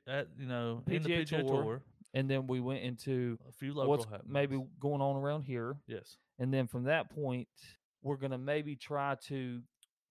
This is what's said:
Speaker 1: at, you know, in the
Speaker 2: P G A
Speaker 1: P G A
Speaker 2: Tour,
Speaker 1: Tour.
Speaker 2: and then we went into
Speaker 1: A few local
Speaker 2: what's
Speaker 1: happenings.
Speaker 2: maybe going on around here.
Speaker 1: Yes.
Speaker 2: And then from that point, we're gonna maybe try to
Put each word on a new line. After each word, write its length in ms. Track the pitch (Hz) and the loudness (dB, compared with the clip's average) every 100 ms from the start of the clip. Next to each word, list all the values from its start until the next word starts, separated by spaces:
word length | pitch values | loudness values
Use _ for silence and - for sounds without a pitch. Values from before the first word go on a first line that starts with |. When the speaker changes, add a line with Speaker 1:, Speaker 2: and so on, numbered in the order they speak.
| - | -4
Speaker 1:
at, 220 | 139 160 127 | -4 -4 -6
you 80 | 131 | -4
know, 340 | 120 117 117 131 | -2 -2 -2 0
in 160 | 175 | 0
the 60 | 165 | 2
Speaker 2:
P 40 | |
G 0 | |
A 40 | 170 | 2
Speaker 1:
P 60 | 151 | 2
G 100 | 156 | 2
A 80 | |
Speaker 2:
Tour, 200 | 135 135 | 2 2
Speaker 1:
Tour. 180 | 110 127 - - - 131 | 2 -4 -8 -20 -6 -2
Speaker 2:
and 140 | 135 | 2
then 180 | 135 131 | 2 2
we 120 | 127 | 0
went 220 | 123 135 | 0 -2
into 560 | 123 120 139 127 120 113 127 | -4 -4 0 0 0 -2 -8
Speaker 1:
A 40 | |
few 220 | - 139 | -8 -4
local 160 | 143 135 | 2 6
Speaker 2:
what's 140 | 143 110 | 6 2
Speaker 1:
happenings. 280 | 101 - | -6 -2
Speaker 2:
maybe 260 | 139 139 135 131 - | 2 2 0 -2 -4
going 220 | 143 143 | 0 2
on 140 | 139 139 | 2 2
around 280 | 139 151 | 0 -2
here. 340 | 135 123 117 143 - | -2 -2 -2 -6 -8
Speaker 1:
Yes. 300 | 107 - - _ - | -10 -10 -20 _ -2
Speaker 2:
And 120 | 127 | 2
then 120 | 135 120 | 2 2
from 160 | 123 131 | 0 2
that 240 | 160 - | 2 2
point, 360 | 151 139 127 - - - - _ _ | -4 -2 -2 -6 -14 -20 -20 _ _
we're 160 | 135 135 | -4 -2
gonna 200 | 135 127 | -2 -2
maybe 360 | 135 151 147 139 | 0 0 -2 -6
try 400 | - 143 139 135 - | -4 -2 0 -2 -4
to 340 | 135 127 123 123 _ _ _ _ | -4 -4 -6 -10 _ _ _ _